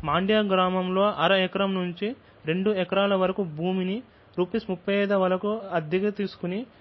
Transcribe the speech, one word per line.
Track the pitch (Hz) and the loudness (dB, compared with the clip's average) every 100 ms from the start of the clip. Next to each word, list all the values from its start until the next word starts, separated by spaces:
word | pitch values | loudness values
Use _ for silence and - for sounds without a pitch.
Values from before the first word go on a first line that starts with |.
మాండ్యా | 156 156 196 214 | -2 0 2 2
గ్రామంలో | 208 190 185 185 185 185 202 | 2 2 2 2 0 2 2
అర | 160 165 | 2 2
ఎకరం | 196 185 190 196 190 | 4 2 0 -2 0
నుంచి | 180 170 208 269 - - 151 | -4 -4 -6 -8 -14 -10 -4
రెండు | 170 190 | -2 0
ఎకరాల | 202 180 190 202 190 | 0 0 2 2 2
వరకు | 185 190 | 2 0
భూమిని | 190 151 175 190 185 214 - - - - | -4 -4 -2 0 -2 -4 -8 -20 -10 -2
రూపీస్ | 190 226 - | -2 -2 -4
ముప్పై | 180 - | -6 -2
ఐదు | 202 196 | 0 2
వరకు | 196 185 185 208 220 196 | 2 2 2 0 -4 -4
అద్దెకు | 175 156 185 208 | -4 0 0 0
తీసుకుని | 202 196 - 175 190 262 - | -2 -4 -6 -6 -6 -8 -16